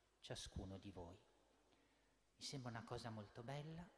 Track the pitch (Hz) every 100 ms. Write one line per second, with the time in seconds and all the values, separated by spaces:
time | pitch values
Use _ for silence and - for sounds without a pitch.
0 | - - - - - - 95 95 101 90
1 | 85 98 - - - - - - - -
2 | - - - - - 143 120 113 117 120
3 | 117 110 104 - 117 143 151 165 180